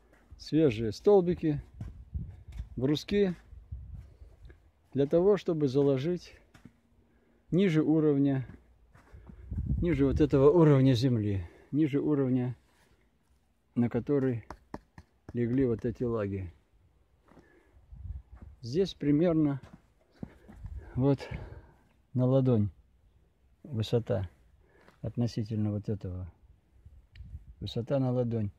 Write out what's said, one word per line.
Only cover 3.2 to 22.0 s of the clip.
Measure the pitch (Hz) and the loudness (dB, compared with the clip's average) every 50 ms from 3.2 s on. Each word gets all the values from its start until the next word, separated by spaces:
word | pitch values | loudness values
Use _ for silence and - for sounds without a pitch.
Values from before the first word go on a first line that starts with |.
| 202 185 170 - - - - - - - - - - - - - - - - - - - - - - - - _ _ _ _ _ _ _ - | 2 0 0 -6 -12 -20 -20 -20 -18 -16 -16 -14 -14 -14 -16 -16 -16 -18 -20 -20 -20 -20 -20 -20 -20 -20 -20 _ _ _ _ _ _ _ -2
для | 135 143 139 | -2 0 2
того, | 170 170 180 202 208 | 2 4 4 4 2
чтобы | 175 - - 170 156 147 | 2 0 -2 0 0 0
заложить | 135 120 143 143 139 139 131 135 170 180 170 - - - - - _ - - - - - _ _ _ _ _ _ _ _ _ _ _ _ _ _ - | 0 2 2 4 4 2 2 0 -2 -4 -6 -8 -14 -20 -20 -20 _ -20 -20 -20 -20 -20 _ _ _ _ _ _ _ _ _ _ _ _ _ _ -4
ниже | - 175 202 190 156 156 | 0 0 2 2 2 2
уровня, | 147 139 156 160 151 151 143 139 139 143 139 135 123 - - - _ _ _ _ _ _ - - - - - - - - - - - - - - - - - - | 2 2 2 2 4 2 2 2 2 2 0 -2 -4 -8 -14 -20 _ _ _ _ _ _ -20 -20 -20 -20 -20 -20 -20 -20 -20 -20 -14 -10 -8 -6 -4 -4 -2 0
ниже | 165 175 156 131 139 | 0 0 2 2 2
вот | 135 123 - | 2 4 2
этого | 156 139 151 139 135 147 | 2 4 4 6 6 8
уровня | 165 175 160 151 143 135 131 135 131 | 8 8 8 8 8 8 6 6 4
земли, | 110 127 135 123 113 104 104 98 95 87 - - - - _ | 4 2 2 2 2 0 0 -2 -2 -4 -8 -14 -20 -12 _
ниже | - 143 160 139 131 139 | -2 0 0 0 0 0
уровня, | - 151 151 139 135 127 127 127 123 127 120 - _ _ _ _ _ _ _ _ _ _ _ _ _ _ _ _ _ _ _ _ _ _ _ | 0 0 0 2 2 2 2 0 0 -2 -6 -10 _ _ _ _ _ _ _ _ _ _ _ _ _ _ _ _ _ _ _ _ _ _ _
на | 120 120 113 | -2 -2 0
который | - 120 110 - 143 139 131 131 123 110 - - - - _ _ - - _ _ _ - - _ _ _ _ - - | -2 -4 -2 0 0 0 2 0 -2 -4 -6 -12 -18 -20 _ _ -18 -18 _ _ _ -20 -20 _ _ _ _ -8 -4
легли | 120 120 113 123 135 135 | -2 -2 0 2 2 2
вот | 120 113 104 - | 2 0 -2 -2
эти | 123 110 - | -6 -4 -4
лаги. | 127 120 117 113 104 101 98 98 95 85 - _ _ _ _ _ _ _ _ _ _ _ _ _ _ _ - - - _ _ _ _ _ _ - _ _ - - - - - - - _ - - - - - - | -4 -2 -2 -2 -2 -2 -4 -6 -8 -10 -12 _ _ _ _ _ _ _ _ _ _ _ _ _ _ _ -20 -20 -20 _ _ _ _ _ _ -20 _ _ -18 -14 -12 -12 -12 -12 -14 _ -20 -20 -20 -20 -18 -14
Здесь | - 113 127 175 196 170 - | -12 -6 -2 -2 -2 -2 -4
примерно | - 139 147 147 147 170 180 160 160 151 143 143 131 - - - - _ _ _ _ _ _ _ _ - - - - - - - - - - - - - - - | -2 0 2 2 4 4 4 4 4 2 2 0 -4 -8 -16 -20 -20 _ _ _ _ _ _ _ _ -16 -16 -16 -20 -20 -20 -18 -16 -16 -14 -14 -14 -16 -10 -6
вот | 123 127 143 139 - - - - - - - - - - - _ _ _ _ _ _ | 0 0 0 0 0 -2 -8 -12 -12 -12 -14 -16 -20 -20 -20 _ _ _ _ _ _